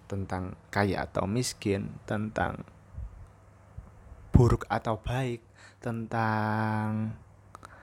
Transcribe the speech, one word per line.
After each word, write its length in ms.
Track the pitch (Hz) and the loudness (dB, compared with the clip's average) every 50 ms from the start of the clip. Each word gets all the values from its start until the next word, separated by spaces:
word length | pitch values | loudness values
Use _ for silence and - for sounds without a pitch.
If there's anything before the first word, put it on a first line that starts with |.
| - | -12
tentang 560 | - 101 98 95 - 95 92 90 90 87 - - - | -8 -6 -6 -4 -4 -4 -4 -4 -6 -8 -12 -10 -2
kaya 400 | - 101 104 98 87 - - - | 2 2 4 4 2 0 -4 -4
atau 160 | - - - | -2 -2 0
miskin, 720 | 98 107 123 127 - - - - 104 98 101 104 107 107 - - | 0 0 0 -2 -2 -4 -4 0 0 0 0 -2 -6 -10 -10 -6
tentang 640 | - 107 104 107 107 - - 95 - - - - - - - - - - - - - - - - - - - - - - - - - - - - - - - - - - - - - - | -4 -4 -2 -2 -2 -2 -2 -2 -2 -4 -6 -12 -16 -18 -20 -20 -16 -12 -12 -12 -12 -12 -16 -18 -20 -20 -20 -20 -20 -20 -20 -20 -20 -18 -18 -18 -18 -20 -20 -20 -20 -20 -20 0 6 8
buruk 320 | - 123 110 113 - - - | 8 10 8 6 4 0 0
atau 320 | 104 113 - 117 110 98 | -2 -2 0 -2 -2 -2
baik, 400 | - - 123 131 135 123 120 117 - - - - - - - - | -2 -2 -2 -2 -2 -2 -4 -6 -10 -18 -20 -20 -20 -20 -16 -10
tentang, 1400 | - 123 113 113 113 107 - 113 110 110 110 107 107 107 107 110 110 110 110 110 110 110 110 110 110 110 110 - - - - - - - - - - - - - | -6 -6 -4 -4 -4 -2 0 0 2 2 2 2 2 2 2 2 0 0 0 0 0 0 0 -2 -2 -4 -6 -10 -16 -20 -20 -20 -20 -20 -20 -20 -20 -20 -20 -20